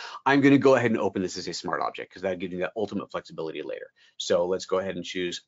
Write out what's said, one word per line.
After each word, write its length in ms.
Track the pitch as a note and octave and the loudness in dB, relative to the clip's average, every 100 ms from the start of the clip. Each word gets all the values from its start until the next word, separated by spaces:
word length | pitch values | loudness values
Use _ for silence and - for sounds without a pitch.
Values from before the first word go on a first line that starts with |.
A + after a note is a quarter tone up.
| - - C3 | -14 -4 2
I'm 160 | C#3 | 6
gonna 160 | C#3 C#3 | 8 8
go 180 | C3 B2+ | 8 6
ahead 160 | A#2 | 4
and 80 | A2 | 0
open 220 | F#2+ G2+ | 0 -2
this 160 | F2+ F#2 | -4 -4
as 100 | F2 | -8
a 60 | |
smart 280 | E2 F2 D2 | -8 -4 -2
object 320 | B1 - - | -2 -6 -12
'cause 100 | F2+ | -6
that 160 | F#2+ F2+ | -4 -4
gives 140 | F#2 | -6
me 60 | F2+ | -4
that 140 | F2+ A2+ | -4 -4
ultimate 360 | G2+ G2 B1+ | -4 -4 -6
flexibility 500 | F2+ - E2+ D#2+ D2+ | -10 -10 -8 -8 -8
later. 280 | C#2+ - - _ _ - | -8 -10 -12 _ _ -12
So 300 | - F#2 F2 | 0 2 2
let's 180 | F#2 - | -2 0
go 140 | F#2 | -2
ahead 160 | F#2+ F2+ | -2 -6
and 100 | E2+ | -8
choose 360 | F#2 F2 F2 | -6 -6 -6